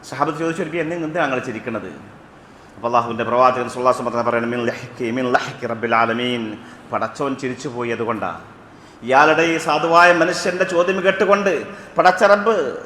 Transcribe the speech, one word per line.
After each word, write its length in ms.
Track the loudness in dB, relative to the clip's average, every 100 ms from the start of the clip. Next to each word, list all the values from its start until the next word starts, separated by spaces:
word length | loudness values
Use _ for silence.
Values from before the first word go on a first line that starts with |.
| -12
സഹാബത്ത് 300 | -4 -4 -2
ചോദിച്ചു, 240 | -4 -4
"നബി, 160 | -6 -4
എന്നെ 120 | -4 -4
എന്തിനാ 280 | -4 -2 -2
നിങ്ങൾ 120 | -2 -4
ചിരിക്കണത്?" 420 | -8 -6 -8 -8 -14 -18 -20 -20 -20 -20 -20 -20
അപ്പോൾ 140 | -8 0
അള്ളാഹുവിൻ്റെ 360 | 0 0 -4
പ്രവാചകൻ 440 | 0 4 4 4 -6
സല്ലല്ലാഹു 300 | 0 0 2
അലൈഹി 100 | -2
വസല്ലം 180 | -2 0
പറയുന്നത്, 220 | 0 -2
"മിൻ 80 | -2 -4
ലഹ്കി, 360 | -6 -14 -8 -4 -2
മിൻ 140 | 0 0
ലഹ്കി 300 | -2 -8 -8
റബ്ബിൽ 280 | -6 0
ആലമീൻ," 480 | 2 2 0 -2 -4 -6 -12 -16 -20 -8
പടച്ചോൻ 400 | -6 -6 -4 -6 -4
ചിരിച്ചു 260 | -8 -8 -10
പോയി, 220 | -6 -6 -4
അതുകൊണ്ടാണ്. 460 | -4 -4 -6 -8 -16 -20 -20 -20 -20 -14
ഇയാളുടെ 400 | 2 4 6 4
ഈ 140 | 2 0 0
സാധുവായ 460 | 0 4 6 8 6
മനുഷ്യൻ്റെ 420 | 2 0 -4 -2
ചോദ്യം 340 | 0 2 0 2 0
കേട്ടുകൊണ്ട് 460 | 2 2 2 2 -2 -6 -16 -6 4
പടച്ച 260 | 4 6
റബ്ബ് 320 | 4 4 4 0 -2 -6